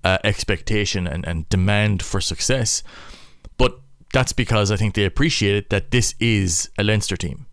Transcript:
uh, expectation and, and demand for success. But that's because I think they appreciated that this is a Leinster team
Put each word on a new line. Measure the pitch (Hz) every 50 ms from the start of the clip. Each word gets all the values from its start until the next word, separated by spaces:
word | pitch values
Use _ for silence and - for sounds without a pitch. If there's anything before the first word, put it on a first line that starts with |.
| -
uh, | 92 92 92 -
expectation | 107 104 - - - 98 - - - 110 104 101 - - 98 90
and, | 85 71 85 -
and | 82 85 80 78 -
demand | - 92 92 101 104 104 107 107 101 90
for | - - - 98
success. | - - 90 - - - 131 131 120 - - - - - - - - - - - - - - - - - -
But | - - 180 - - - - - _ - - -
that's | 127 123 - -
because | - 117 - 113 107 104 98
I | 107
think | 92 110 104 -
they | 110 101
appreciated | 92 - - 143 160 - - 113 98 101 104 - -
that | 107 98 - -
this | - 123 113 - - -
is | 113 117 110 104 95 87 82 - - - -
a | - 101
Leinster | 104 107 104 - - 98
team | - - 80 - - 139 -